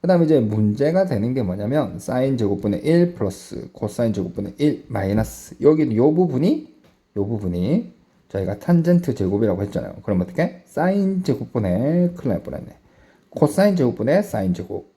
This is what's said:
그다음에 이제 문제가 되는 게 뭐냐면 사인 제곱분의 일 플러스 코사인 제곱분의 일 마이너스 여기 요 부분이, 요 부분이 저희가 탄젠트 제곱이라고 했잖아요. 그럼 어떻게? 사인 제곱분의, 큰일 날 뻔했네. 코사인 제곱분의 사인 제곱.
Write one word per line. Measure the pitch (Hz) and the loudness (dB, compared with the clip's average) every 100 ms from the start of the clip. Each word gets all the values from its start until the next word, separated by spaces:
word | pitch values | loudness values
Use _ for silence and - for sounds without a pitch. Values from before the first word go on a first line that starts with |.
그다음에 | 175 180 160 | 2 2 4
이제 | 151 | 4
문제가 | 110 107 107 107 143 180 185 | 2 2 0 2 0 0 0
되는 | 110 117 | 0 -2
게 | 131 | -2
뭐냐면 | 101 92 107 147 113 87 | -4 -4 -2 -2 -2 -8
사인 | - 123 135 131 | -4 -2 0 0
제곱분의 | 104 101 104 101 | 0 0 -2 -2
일 | 151 170 175 175 | 2 4 4 0
플러스 | 95 90 - - - | -4 -4 -12 -14 -14
코사인 | - 107 - 117 | -6 -6 -2 0
제곱분의 | 101 90 95 101 - | 0 -4 -6 -10 0
일 | 147 - - | 0 0 -6
마이너스 | 107 98 107 107 - - - | -4 0 0 0 -6 -18 2
여기 | 131 156 139 110 | 4 4 2 4
요 | 135 | 4
부분이, | 160 180 131 175 311 - _ _ _ _ 104 | 4 2 2 0 0 -4 _ _ _ _ -6
요 | 101 | -4
부분이 | 113 98 87 95 185 - _ _ _ _ | -2 -4 -2 0 0 -2 _ _ _ _
저희가 | 98 92 101 | -6 -4 -4
탄젠트 | - 175 165 175 175 117 | 2 2 4 2 2 -2
제곱이라고 | 92 101 110 92 | 0 2 0 0
했잖아요. | 101 - 50 - | -2 -4 -8 -10
그럼 | - 95 | -2 -2
어떻게? | 90 - 170 - _ | -2 -2 -2 -4 _
사인 | - 269 202 190 190 | -2 0 0 0 -2
제곱분의, | 180 127 120 123 98 90 135 170 175 175 | -2 -2 -2 -4 0 0 0 2 0 -2
큰일 | 131 | -4
날 | 95 | -4
뻔했네. | - - - - _ _ _ _ _ | -6 -12 -12 -20 _ _ _ _ _
코사인 | - 147 151 208 180 | 0 0 4 2 4
제곱분의 | 127 - 117 175 | 0 0 0 0
사인 | 208 110 95 | 0 -4 -2
제곱. | 87 92 95 - | -4 -6 -12 -12